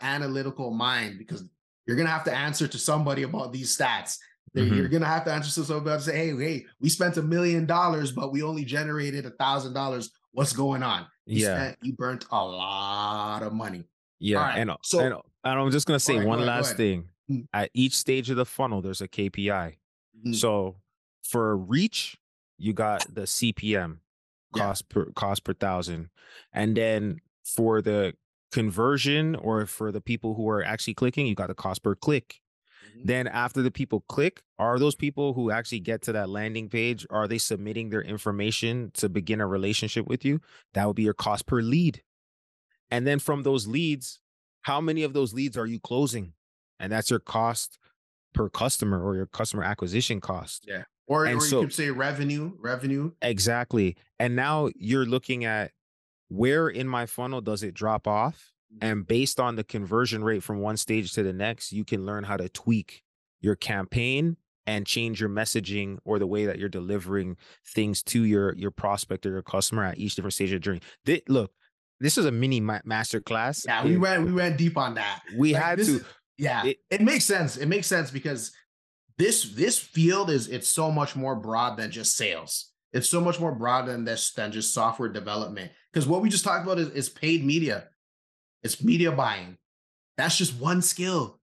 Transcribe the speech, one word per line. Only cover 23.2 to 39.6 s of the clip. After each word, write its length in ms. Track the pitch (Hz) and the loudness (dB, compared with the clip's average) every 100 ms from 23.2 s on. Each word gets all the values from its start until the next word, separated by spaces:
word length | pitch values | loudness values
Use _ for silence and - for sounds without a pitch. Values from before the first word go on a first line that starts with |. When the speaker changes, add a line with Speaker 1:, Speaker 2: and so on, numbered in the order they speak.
| 98 | -4
Speaker 2:
C 280 | - 120 | 0 0
P 240 | 107 107 104 | -2 0 0
M. 240 | 85 80 _ _ _ _ _ 113 | 0 -8 _ _ _ _ _ -4
Speaker 1:
Yeah. 80 | |
Speaker 2:
cost 260 | 101 98 - | -2 -2 -4
per, 160 | 107 - | -2 -2
cost 320 | - 101 98 | -2 -2 -2
per 100 | - | -4
thousand. 560 | 92 101 90 87 82 82 _ - - - | -4 -2 -2 -2 -6 -10 _ -20 -20 -10
And 220 | - 110 110 | -2 0 2
then 440 | 113 110 104 82 - _ - | 2 2 0 -4 -10 _ -6
for 360 | - 113 110 | 2 4 4
the 320 | 107 104 98 - _ _ _ | 4 2 2 -2 _ _ _
conversion 840 | - 110 90 123 139 120 147 156 160 | -2 0 2 2 2 2 2 2 0
or 300 | 110 110 104 | 0 0 -2
for 260 | - 110 | -4 -6
the 100 | 101 | -4
people 340 | 95 117 113 110 | -4 -2 -2 -2
who 120 | 110 | 0
are 140 | 107 | 0
actually 300 | 92 110 - | -2 -4 -6
clicking, 320 | 107 127 127 139 | 0 0 2 0
you 80 | 101 | -2
got 120 | 92 | -4
the 60 | 92 | -6
cost 280 | 98 92 | -6 -2
per 120 | - 101 | 0 0
click. 460 | - 147 - - _ _ _ _ - | 2 0 -2 -14 _ _ _ _ -20
Speaker 1:
Mm-hmm. 160 | 110 127 | -6 -2
Speaker 2:
Then 200 | 127 123 | 0 0
after 340 | 117 120 135 | -2 0 2
the 100 | 127 | 0
people 300 | - 135 107 - | 0 -2 -2 -2
click, 320 | - 151 - _ - | 0 0 0 _ -2
are 180 | 113 123 | 0 4
those 180 | 147 139 | 2 2
people 380 | 143 139 143 | -2 0 0
who 180 | 127 117 | 0 0
actually 280 | 107 117 117 | -2 -2 -6
get 220 | 90 113 | -4 -4
to 80 | - | -2
that 180 | 107 95 | -2 -2
landing 400 | 101 110 110 110 | -4 -4 -6 -4
page, 360 | 120 117 117 - | 0 0 -2 -4
are 180 | 107 104 | -2 0
they 100 | 113 | 0
submitting 520 | - 104 104 110 113 | -2 -4 -4 -6 -4
their 120 | 107 | -4
information 920 | - 104 - 101 104 110 117 123 113 - | -4 -4 -4 -2 0 0 0 -2 -4 -2
to 120 | 104 | -2
begin 300 | 92 85 110 | 0 -2 0
a 60 | 101 | 0
relationship 580 | 98 | 0